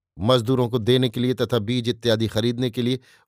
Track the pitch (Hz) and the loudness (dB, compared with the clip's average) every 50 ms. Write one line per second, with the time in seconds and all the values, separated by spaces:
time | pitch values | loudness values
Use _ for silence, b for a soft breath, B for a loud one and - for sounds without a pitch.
0 | _ _ _ - 90 113 127 127 110 110 131 123 127 117 113 127 104 113 127 127 | _ _ _ -4 2 2 2 2 4 2 0 0 0 0 0 -2 2 2 2 4
1 | 127 123 - 127 120 127 127 127 127 107 - 120 104 104 123 123 117 117 117 113 | 2 0 0 -2 -2 -2 0 -2 -2 0 0 -2 -2 -2 -4 -4 -2 -4 -4 -2
2 | - 120 110 110 113 104 - 113 110 120 120 117 131 123 110 127 120 120 131 123 | 0 0 2 2 0 0 0 0 -2 -2 -2 -2 -4 -4 -2 -2 -2 -2 -2 -4
3 | b b b b b | b b b b b